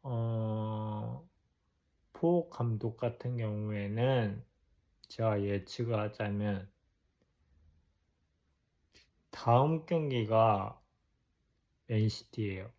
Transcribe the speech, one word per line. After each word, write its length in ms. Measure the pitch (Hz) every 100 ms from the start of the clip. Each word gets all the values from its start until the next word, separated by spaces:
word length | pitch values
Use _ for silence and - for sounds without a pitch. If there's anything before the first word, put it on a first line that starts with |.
| 135
어... 1200 | 120 113 113 110 110 110 110 110 107 110 123 - _ _ _ _ _ _ _ _
포 360 | - 170 175 170
감독 480 | - 117 110 117 -
같은 400 | 120 - 123 123
경우에는 1040 | 110 104 107 104 101 110 127 127 107 104 - _ _ _ _ _ -
제가 360 | - 113 104
예측을 560 | 101 101 92 - 117 110
하자면 720 | 104 - 104 101 104 98 98 _ _ _ _ _ _ _ _ _ - _ _ _ _ _ _ _ _ _ _ _ _ _ _ _ _
다음 540 | - - 120 143 160 160
경기가 960 | 170 147 127 107 110 113 101 98 - _ _ _ _ _ _ _ _ _ _ -
맨시티예요. 840 | 110 110 - - - 104 95 104